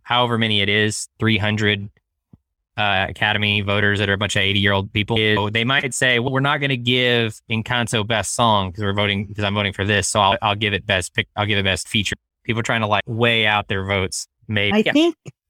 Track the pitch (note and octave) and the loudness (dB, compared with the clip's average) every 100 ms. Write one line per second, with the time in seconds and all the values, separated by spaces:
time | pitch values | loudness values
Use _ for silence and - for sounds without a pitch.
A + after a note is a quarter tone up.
0 | - A#2+ B2 A2+ A2 G#2 G2+ G#2+ G#2+ - | -2 0 2 0 0 0 2 2 0 -2
1 | - - A2+ G#2+ G#2+ G#2+ G#2 G2+ G2+ - | -10 -2 0 2 0 0 0 0 -4 -16
2 | _ _ _ - _ _ _ - G#2 F#2+ | _ _ _ -20 _ _ _ -4 0 0
3 | F#2+ - G#2+ G#2 G#2 G#2 G2+ G2+ G2+ G2+ | -2 -2 -2 0 0 0 0 0 2 2
4 | G2+ G2 G#2 G#2 G2 G2+ G2+ G2 G2 A2 | 0 0 -2 0 0 2 2 0 0 -2
5 | G2+ A2+ G#2+ G#2 G#2 A2+ A#2 C#3 C#3 - | 0 0 2 2 0 0 0 -2 -2 -2
6 | B2+ A#2+ B2 C3 C#3+ D3 C#3+ C3 A#2+ B2+ | 0 0 0 0 0 0 -2 -2 0 2
7 | B2 A#2+ A2+ - - A2+ - B2 A#2 A#2 | 2 2 0 -6 -6 -4 -2 -2 0 -2
8 | G#2 A2+ G#2 - A#2 G#2 F#2 F2 G#2 G2+ | 0 -2 -2 0 2 2 0 -4 -2 0
9 | G2+ G2+ G#2 G2 G#2 G#2 G2+ F#2+ G2 G2+ | 0 -2 -4 -4 -2 0 -2 -2 0 0
10 | - A2 G2 G2 G#2+ G#2 G#2+ G2 - F#2+ | 2 2 2 2 0 0 -2 -2 0 -2
11 | - - G2 - G#2 G2+ F#2+ F#2 - A2 | -2 -6 -6 -4 -2 0 0 -2 -2 -2
12 | G2 - _ _ - A2+ A2+ A#2 G#2 G2+ | -2 -6 _ _ -4 -4 -2 -2 0 0
13 | - A2+ A#2+ A2+ G#2+ G#2 G2+ G2+ F#2+ G2 | -2 0 2 4 2 2 0 -4 0 0
14 | F#2 - - _ - G#2+ G2+ G#3+ A3 C#4+ | -2 -6 -12 _ -6 -2 2 2 2 2
15 | E4+ - - - | 2 -2 -12 -20